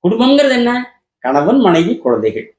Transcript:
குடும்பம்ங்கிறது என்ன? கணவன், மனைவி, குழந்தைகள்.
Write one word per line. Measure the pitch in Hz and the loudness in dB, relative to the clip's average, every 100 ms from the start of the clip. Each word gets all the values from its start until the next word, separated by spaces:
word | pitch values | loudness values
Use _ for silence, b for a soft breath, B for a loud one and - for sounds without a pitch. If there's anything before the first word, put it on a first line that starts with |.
குடும்பம்ங்கிறது | 175 220 254 285 277 247 | -2 0 2 2 2 0
என்ன? | 240 247 247 _ _ _ | -2 -4 -8 _ _ _
கணவன், | 127 143 156 269 | -4 -2 0 2
மனைவி, | 214 165 165 - | 2 2 0 -2
குழந்தைகள். | 127 113 110 107 - | -2 -2 -2 -6 -14